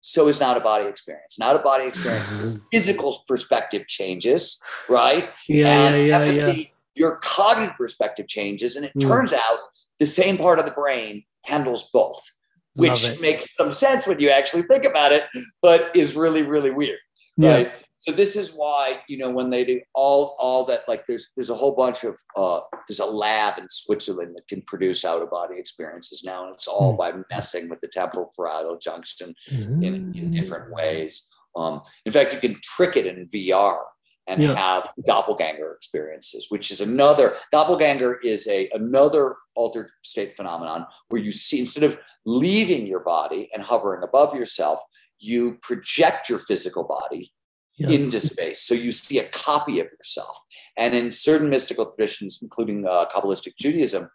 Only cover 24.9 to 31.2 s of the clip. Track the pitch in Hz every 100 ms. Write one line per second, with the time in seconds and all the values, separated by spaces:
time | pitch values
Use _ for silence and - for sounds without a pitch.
24.9 | 90 87 85 85 87 85 90 87 - 80
25.9 | 85 - - 90 92 92 95 - 202 139
26.9 | 107 87 90 92 87 87 87 85 82 80
27.9 | 92 90 92 87 - 87 78 80 82 82
28.9 | 82 80 - 87 82 - 135 107 147 180
29.9 | 190 185 170 170 165 175 - - 85 80
30.9 | 80 78 -